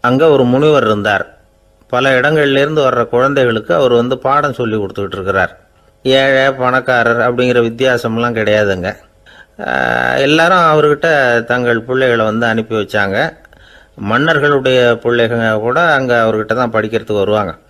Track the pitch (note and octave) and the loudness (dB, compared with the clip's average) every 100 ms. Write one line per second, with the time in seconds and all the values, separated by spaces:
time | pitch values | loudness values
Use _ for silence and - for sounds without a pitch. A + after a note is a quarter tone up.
0 | A#2+ C3 D#3+ C#3 B2 B2+ D3+ C#3+ A2 G#2 | 0 2 4 4 2 2 2 2 2 0
1 | G#2 G2 - - _ _ _ _ _ B2 | 0 -2 -4 -14 _ _ _ _ _ -2
2 | C3+ B2+ C#3 D#3 C#3+ C3+ C#3+ D#3 C3+ A#2+ | 0 2 2 0 0 0 0 0 0 0
3 | A2+ A#2+ C3+ C#3 B2 A2 G#2+ E3+ C3 A#2+ | 0 0 0 2 0 0 -2 0 2 2
4 | B2 B2+ C3 C#3+ D3 B2+ A#2 G#2+ G2 F#2+ | 0 -2 0 0 0 -4 -4 -4 -6 -8
5 | G2 G2 F#2+ F#2+ F2+ - _ _ _ _ | -8 -6 -4 -2 -2 -6 _ _ _ _
6 | C3 C3+ C3+ C3+ C3+ C3 B2+ B2+ B2 B2 | 0 2 2 2 0 0 0 0 0 0
7 | A#2 A#2 A#2+ B2 B2 A#2+ A#2 A#2 C3 B2 | 2 0 0 0 0 2 0 0 0 0
8 | A#2+ A2+ A#2+ A2+ G#2 G#2+ G#2 F#2 F2+ - | -2 -2 -2 -2 0 2 0 -2 -6 -10
9 | - _ - - - - - B1 B1+ - | -20 _ -20 -20 -20 -12 -6 -2 -2 -2
10 | - C3 C#3 D#3 E3+ F#3 E3 D3+ D3 C#3+ | -2 0 0 2 2 4 4 4 2 0
11 | E3 D3 B2+ A#2+ A#2 B2 A#2+ A2+ A#2 C3 | 0 0 2 0 -2 -2 0 -2 -2 -2
12 | C3 A#2 A2 A2 A#2 A2+ A2 A2 G2 G#2+ | 0 0 0 0 -2 -2 -2 -4 -4 -2
13 | G2 G2+ D#3+ - - - - - _ - | -2 -2 -4 -8 -20 -20 -20 -20 _ -12
14 | G2+ A#2+ D#3 D#3 D3 C#3 C3 B2+ A#2+ A#2 | -4 0 2 2 2 0 2 2 2 0
15 | A#2+ A#2+ A2+ A#2 A2+ G#2+ A2+ C#3 F3 C#3 | 0 0 0 0 -2 -2 -2 0 0 0
16 | C3 A#2+ A2+ A2 A2 A2+ A#2+ A2 G#2+ A2 | 0 0 0 -2 -4 -2 -2 -2 -2 -4
17 | A2 G#2 G2 G#2+ F#2+ - | -2 -2 0 0 -2 -8